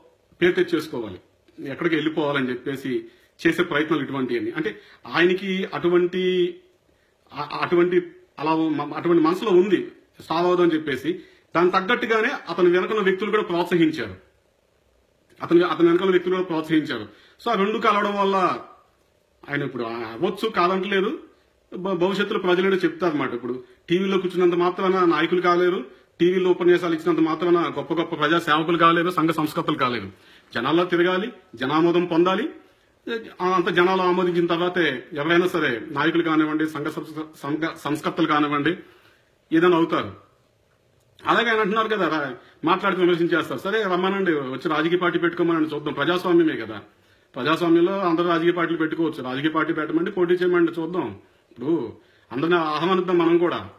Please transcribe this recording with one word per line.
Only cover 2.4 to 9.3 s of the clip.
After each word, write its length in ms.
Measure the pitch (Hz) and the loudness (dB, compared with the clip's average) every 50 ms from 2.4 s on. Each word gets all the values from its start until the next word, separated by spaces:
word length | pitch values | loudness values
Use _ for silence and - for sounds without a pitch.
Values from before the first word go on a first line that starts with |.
| 127 123 | -2 -2
చెప్పేసి 560 | 123 120 - 143 135 131 - 135 120 113 - - - _ _ _ _ - - | -4 -6 -6 -8 -8 -6 -6 -4 -4 -6 -6 -10 -18 _ _ _ _ -2 0
చేసే 160 | 170 160 170 170 | 0 2 0 0
ప్రయత్నాలు 400 | - 147 147 156 156 151 139 131 | 0 0 0 0 0 -2 -2 -2
ఇటువంటివన్నీ. 480 | 127 135 135 131 117 120 113 107 113 | -4 -4 -4 -4 -2 -2 -4 -4 -4
అంటే, 300 | 113 156 160 214 196 - - - - _ - 120 139 | -4 -4 -6 -6 -8 -10 -16 -20 -20 _ -12 -4 0
ఆయనకి 540 | 160 170 185 185 185 196 196 190 190 190 - - | 2 2 2 2 0 -2 -4 -4 -4 -4 -6 -4
అటువంటి, 800 | 143 156 175 175 175 180 175 185 185 185 185 185 180 175 180 - - _ _ _ _ _ _ _ _ _ _ _ _ _ _ 127 | -2 0 2 2 2 2 0 0 -2 0 0 2 2 0 0 -2 -8 _ _ _ _ _ _ _ _ _ _ _ _ _ _ -12
అ-, 260 | 139 147 143 151 147 | -12 -10 -8 -6 -6
అటువంటి 500 | 147 - 175 175 175 180 180 175 175 - - - - _ _ - | -2 2 4 4 4 4 2 0 0 -2 -6 -20 -20 _ _ -6
అలా 160 | 147 156 160 | -2 0 0
మ-, 380 | 160 160 156 147 139 147 147 151 | 0 0 0 -2 -2 -4 -6 -6
అటువంటి 300 | 156 139 170 175 165 156 | -4 0 2 4 4 4
మనసులో 280 | 160 | 4